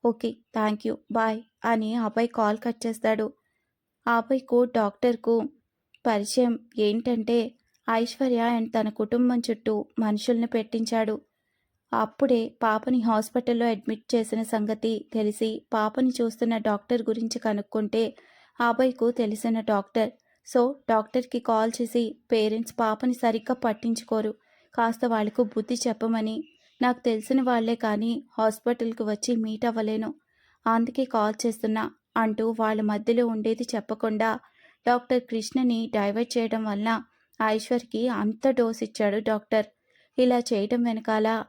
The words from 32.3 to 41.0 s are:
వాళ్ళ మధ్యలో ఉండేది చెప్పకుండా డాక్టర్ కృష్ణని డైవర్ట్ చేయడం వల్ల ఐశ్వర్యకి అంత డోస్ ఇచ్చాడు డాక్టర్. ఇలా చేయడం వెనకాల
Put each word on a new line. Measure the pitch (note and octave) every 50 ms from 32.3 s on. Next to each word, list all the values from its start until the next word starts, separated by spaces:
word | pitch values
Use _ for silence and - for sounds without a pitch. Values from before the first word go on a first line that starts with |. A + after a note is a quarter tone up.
| G#3+ G#3+ A3 A3+ A3+ A3+
వాళ్ళ | A3+ A3 A3 G#3+
మధ్యలో | G#3+ G#3 G#3 G#3 G#3+ - A#3 A#3 B3 A#3
ఉండేది | A3+ A3 G#3+ A3 A3+ A3+ A#3+
చెప్పకుండా | A#3 - A3 G#3 - A3 G#3+ - A3+ A3 G#3+ A3 A3+ A3 A#3+ - - _ _ _ - _ _ _
డాక్టర్ | A#3+ A#3+ B3 B3 _ C4 B3
కృష్ణని | B3 - A3+ A3+ G#3+ - - C4 C4 B3 A#3 A3+ A3+ - -
డైవర్ట్ | G#3+ G3+ G3+ G3+ A3 A#3+ A#3+ - A#3+
చేయడం | A3+ A3 A3+ A3+ A3
వల్ల | G#3+ G3+ G3+ G#3+ A3+ A3+ A3 A3+ _ _ _ _ _ _ _
ఐశ్వర్యకి | A3 A3 G#3+ A3 A3 - B3+ A#3+ A#3+ - - A3 A#3 B3+
అంత | A#3+ G3+ G#3 G#3 G#3+ A3 - C4+
డోస్ | C4 B3+ A#3+ A3+ A3+ A3+ A#3
ఇచ్చాడు | G#3+ - - A3 G3+ G3+ A3
డాక్టర్. | G#3+ A3 A3 G#3 - _ - A3 G#3 - _ _ _ _ _ _ _ _ _ -
ఇలా | B3+ B3 B3 A#3+
చేయడం | A#3+ - A#3+ G3+ G3 G#3+ B3 A#3+ A#3+
వెనకాల | A#3+ A3+ A3